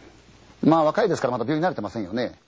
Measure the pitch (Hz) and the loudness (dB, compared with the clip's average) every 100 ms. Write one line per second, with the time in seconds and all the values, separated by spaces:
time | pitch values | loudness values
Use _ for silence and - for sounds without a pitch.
0 | - - - - - - 131 165 151 170 | -20 -20 -20 -20 -20 -2 4 4 4 2
1 | 220 143 123 123 117 156 175 123 101 117 | 0 0 -2 -2 -2 0 0 -2 -8 -8
2 | 90 117 110 - | -6 -4 -6 -8